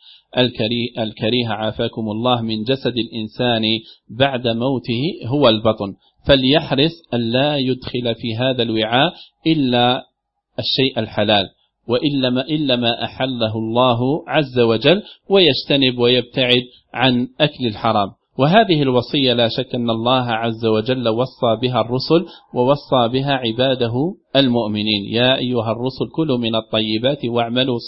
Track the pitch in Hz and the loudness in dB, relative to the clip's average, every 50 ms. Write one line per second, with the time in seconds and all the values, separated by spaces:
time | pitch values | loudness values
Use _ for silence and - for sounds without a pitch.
0 | - - - - _ _ - 123 127 120 127 - 113 110 120 120 117 - - 123 | -20 -20 -20 -20 _ _ 0 0 0 0 0 -2 -2 -2 -2 -2 -4 -4 -4 -6
1 | 113 110 110 - 117 107 120 127 117 113 104 107 110 107 - - 117 113 - 120 | -6 -6 -6 -4 -2 0 0 0 -2 -2 -4 -4 -4 -4 -4 -4 -4 -6 -4 -6
2 | 110 107 104 110 117 127 123 117 113 113 110 110 107 120 135 135 - 123 120 120 | -6 -6 -4 -2 0 0 0 0 -2 -4 -4 -4 -2 -2 -2 -2 -2 -4 -2 -2
3 | 110 117 - 113 110 107 - - 123 120 117 110 110 110 113 110 113 - - _ | -4 -6 -6 -8 -10 -8 -6 -2 -2 0 0 0 2 0 0 -2 -4 -10 -20 _
4 | _ - - 117 135 139 135 120 127 117 113 117 135 139 139 117 - 127 113 120 | _ -8 -2 0 0 0 0 -2 -2 -2 -2 0 -2 -2 -2 -4 -4 -4 -4 -2
5 | 139 180 - - 123 113 135 147 139 117 110 107 113 113 107 - 104 98 - _ | -2 -4 -6 -6 -8 -4 0 4 4 4 4 4 2 0 0 0 -4 -8 -8 _
6 | _ _ _ _ - - 139 135 127 127 143 160 156 - 139 131 147 165 160 - | _ _ _ _ 0 2 2 4 4 2 2 2 0 0 0 0 0 0 -2 -6
7 | _ - - 120 117 113 117 127 139 147 151 139 131 127 127 127 - - - 123 | _ -6 -4 -4 -2 0 0 0 0 0 0 -2 -2 -2 -4 -4 -6 -8 -8 -6
8 | 120 117 113 - 120 117 110 113 127 135 127 123 117 117 110 110 110 110 117 127 | -4 -4 -4 -4 -6 -6 -4 -2 -2 -2 0 0 -2 -2 0 -2 0 2 2 2
9 | 147 180 - - - - _ _ - 160 160 156 135 123 123 120 120 123 127 - | 2 2 -2 -6 -20 -20 _ _ 0 0 2 2 2 2 2 4 4 2 2 0
10 | - _ _ _ _ _ _ _ _ _ _ - 117 - - - 131 131 - 117 | -4 _ _ _ _ _ _ _ _ _ _ -8 -6 -4 0 0 0 0 -2 -4
11 | 110 104 - 113 104 107 107 101 95 - _ _ _ _ _ _ _ - 117 123 | -6 -4 -2 -2 2 2 2 2 2 -2 _ _ _ _ _ _ _ -2 -2 0
12 | 160 147 143 135 127 127 123 127 135 - 160 165 151 131 123 123 120 117 120 - | 0 0 -2 0 -2 0 0 -2 -2 -2 -2 -2 0 0 0 0 0 0 -2 -2
13 | 117 113 - - 131 135 127 117 113 110 110 110 110 110 113 120 127 127 117 113 | -6 -8 -6 -4 -4 -4 -2 -2 -2 -2 -2 -4 -4 -2 0 2 4 4 2 2
14 | 123 131 151 180 - - 135 160 147 127 120 123 117 113 113 107 117 143 185 208 | 0 -2 -2 -2 -4 -2 -2 -2 0 0 2 2 2 4 2 4 4 4 2 2
15 | - - - _ _ - 196 196 180 147 131 - - - 147 139 135 127 123 123 | 0 -10 -18 _ _ 0 2 4 4 4 2 0 -2 -2 0 2 2 2 2 2
16 | 120 120 127 123 120 - - 139 127 123 123 123 123 - - - _ _ - 120 | 2 2 4 2 0 -2 -2 -2 2 2 2 2 0 -2 -12 -20 _ _ -4 0
17 | 127 131 123 123 123 123 _ - 156 147 - - 127 113 98 - - 113 110 104 | 2 2 2 2 0 -2 _ -2 -2 -2 -2 -2 -4 -4 -4 -2 -2 0 0 0
18 | 98 98 - _ _ _ _ - 135 151 185 226 220 190 165 151 143 131 127 123 | -2 -2 -6 _ _ _ _ 0 2 4 6 4 4 4 2 2 2 2 2 0
19 | - - - 147 135 127 117 120 117 110 - - 123 - - 120 117 117 113 113 | 0 0 -2 0 2 2 2 2 2 0 0 -2 -6 -6 -4 -4 -2 -2 -2 0
20 | 113 123 131 127 123 120 113 110 117 117 113 110 117 113 110 107 110 123 131 131 | 0 2 2 2 0 -2 -2 -2 -2 -4 -4 -2 0 0 2 2 0 0 -2 0
21 | 120 113 110 117 127 123 - - 127 117 113 113 127 123 127 120 - 120 123 135 | 0 0 0 0 -2 -4 -4 -2 0 0 0 0 0 0 0 0 0 0 -2 -4
22 | - - 156 175 185 - - - _ _ - 127 123 131 143 143 - - - 127 | 0 2 2 2 0 -2 -12 -20 _ _ -2 0 2 2 2 0 0 -2 0 0
23 | 117 113 127 131 135 143 139 127 127 113 110 120 131 135 127 127 120 113 113 127 | 0 2 0 -2 -2 -2 -2 -2 -2 -2 -2 0 0 0 0 0 0 -2 0 -2
24 | 147 180 214 - _ _ - 135 139 127 120 120 110 104 107 107 104 110 107 101 | -2 -2 -4 -8 _ _ 2 2 2 4 2 0 0 0 -2 -2 0 0 0 -2
25 | 98 110 110 113 123 127 131 - 131 123 123 117 107 113 110 117 123 131 - - | -2 -2 0 2 2 2 2 0 -2 -2 -2 -2 -2 -2 -4 -4 -4 -6 -6 -6
26 | 123 - - 160 160 151 127 123 120 113 117 113 - - - 110 110 110 107 107 | -8 -6 -4 -4 -2 0 0 0 0 0 -2 -2 -4 -2 -2 -2 0 0 -2 0
27 | 120 135 147 147 - 117 117 120 117 117 120 127 131 139 120 117 - | 0 -2 -2 -2 -4 -4 -2 -2 -2 0 0 0 0 0 -2 -4 -2